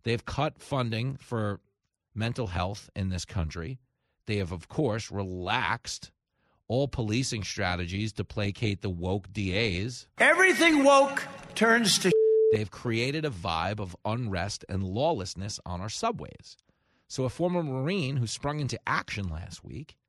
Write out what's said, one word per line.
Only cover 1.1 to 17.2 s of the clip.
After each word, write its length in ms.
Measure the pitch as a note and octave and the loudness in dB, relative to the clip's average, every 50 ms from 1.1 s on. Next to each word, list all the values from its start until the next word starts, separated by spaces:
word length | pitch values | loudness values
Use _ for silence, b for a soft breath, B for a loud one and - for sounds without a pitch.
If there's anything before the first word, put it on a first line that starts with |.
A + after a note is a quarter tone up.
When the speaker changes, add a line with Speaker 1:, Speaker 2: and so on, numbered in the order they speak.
| C3+ | -6
Speaker 1:
for 440 | - - - B2 A2+ G#2+ G#2 G2+ - _ _ _ _ _ _ _ _ _ _ _ | -10 -10 -6 -4 -2 -2 -2 -4 -6 _ _ _ _ _ _ _ _ _ _ _
mental 340 | G2+ A2+ A#2 A#2+ - A#2 F#2+ | -4 -4 -4 -2 -4 -4 -4
health 420 | F2 F2+ F2+ F#2+ G#2 - - - _ | -2 -2 -2 -2 -4 -10 -14 -12 _
in 140 | G#2 F#2+ F#2+ | -4 -4 -2
this 160 | F#2 F2 - | -2 -4 -6
country. 540 | - - F#2 D#2+ D#2 - E2+ E2 G#2 C3 - _ _ _ _ _ _ _ _ _ | -4 -4 -2 -2 -2 -4 -8 -8 -8 -10 -12 _ _ _ _ _ _ _ _ _
They 100 | - G#2+ | -4 -2
have, 160 | G#2 F#2+ D#2+ | -2 -2 -4
of 160 | F#2 E2+ - _ | -6 -10 -10 _
course, 420 | - - D#3 A#2 G#2 A#2 - - | -2 0 0 0 0 -2 -6 -6
relaxed 1000 | - G2+ G2 F#2 F#2 F2+ F2+ F#2 A2 B2+ G#2+ E2+ A2 B2 - - - - - - _ _ _ _ _ _ _ _ _ _ _ - | -6 -6 -6 -4 -6 -6 -2 -2 0 0 0 -2 -2 -4 -6 -10 -12 -12 -12 -18 _ _ _ _ _ _ _ _ _ _ _ -2
all 180 | G#2+ C3 C#3+ | 0 0 0
policing 580 | C3 - - A2+ G#2 A2 B2+ C3+ - B2+ A2 F#2 | 0 -2 -4 -2 0 0 0 0 -2 -4 -6 -6
strategies 680 | - - - G2 F2+ F2+ F2+ F2+ E2+ F#2 G2 A2 A2 - | -6 -4 -2 0 0 0 -2 -2 -4 -4 -4 -4 -4 -4
to 100 | - G2 | -6 -8
placate 580 | _ - A2+ G#2 G2+ F#2+ - B2 G#2+ G2+ - | _ -4 -2 -2 -2 -2 -2 -2 -2 -2 -2
the 80 | - G2+ | -4 -6
woke 420 | F2+ E2+ F2 F#2 F#2+ G#2 F#2 F#2 | -4 -2 -2 -2 -2 -2 -4 -6
D 240 | G2 G#2+ G2+ F#2+ F2+ | -6 -4 -2 0 0
As. 500 | G#2 A#2 G#2+ F2 F2+ G2+ B2+ A#2+ - - _ _ - | 0 0 0 0 -2 -4 -6 -8 -12 -16 _ _ 2
Speaker 2:
Everything 680 | A3+ C#4 D#4+ F4 F#4+ F#4+ D#4+ - D#4+ E4+ D#4+ C#4+ C4+ | 4 4 6 6 6 6 6 6 6 6 6 8 8
woke 420 | C#4+ C#4 C#4 C#4 C#4 C#4 - - - - - - - - | 10 10 10 8 6 2 -4 -6 -6 -12 -16 -16 -12 0
turns 440 | - G#3+ A3+ A3+ A#3 A#3 F#3 - - | 2 4 6 6 6 4 4 2 4
to 120 | - F#3 F3 - - - - - - - | 4 4 6 6 6 6 6 6 6 6
Speaker 1:
They've 180 | A4 A2 G#2+ - | 6 4 2 -2
created 540 | - - - B2 A2+ A2+ A#2+ C3+ C#3+ D#3+ D3+ | -8 -6 -2 0 0 2 0 0 0 -2 -2
a 60 | D3 | -2
vibe 500 | A2+ F2+ E2 F#2+ E2 D#2+ E2+ F#2+ G#2+ G#2 | -4 -4 -4 -2 0 0 0 -2 -2 -4
of 160 | G2+ F2+ E2+ _ _ | -6 -8 -10 _ _
unrest 600 | G#2 A2 B2 B2+ G#2+ F#2+ F2 F2+ G#2 - - - - | -4 -2 -2 -2 -2 -2 -2 -2 -4 -6 -10 -8 -4
and 160 | F#2+ F#2+ G2 | -4 -2 -2
lawlessness 760 | F#2 F#2 A2+ C#3+ E3 E3 A2 F2+ - - E2+ G2 G2+ - - _ | -2 -2 0 0 0 0 0 -4 -6 -8 -8 -8 -8 -10 -10 _
on 160 | - F2+ F2 | -10 -8 -8
our 80 | F#2+ G#2+ | -8 -8
subways. 680 | - - - A3+ A#3+ - - - - - - - - _ _ _ _ _ _ _ _ _ _ _ | -6 -2 -2 -2 -2 -4 -10 -12 -14 -20 -20 -20 -20 _ _ _ _ _ _ _ _ _ _ _
So 160 | - - | -4 -4